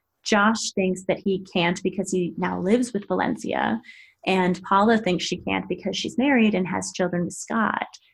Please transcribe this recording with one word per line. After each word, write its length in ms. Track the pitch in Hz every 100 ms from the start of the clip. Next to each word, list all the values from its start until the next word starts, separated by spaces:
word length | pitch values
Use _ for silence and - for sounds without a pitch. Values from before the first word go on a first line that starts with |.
| _ _
Josh 480 | - 214 208 226 -
thinks 320 | - 190 185
that 160 | - 180
he 220 | 196 185 -
can't 280 | 185 170 175
because 260 | 190 185 185
he 240 | 185 175 -
now 240 | 180 180
lives 320 | 180 240 247
with 140 | 202 -
Valencia, 760 | 185 - - - 65 - 233 - - - _ -
and 340 | 190 180 180
Paula 340 | - 196 214 226
thinks 260 | 220 180
she 120 | - 185
can't 320 | - 190 190
because 280 | 180 196 196
she's 220 | - -
married 360 | 269 262 220
and 120 | 190 180
has 260 | 190 185
children 320 | - 180 175
with 100 | 180
Scott. 520 | - - 226 214 - - - _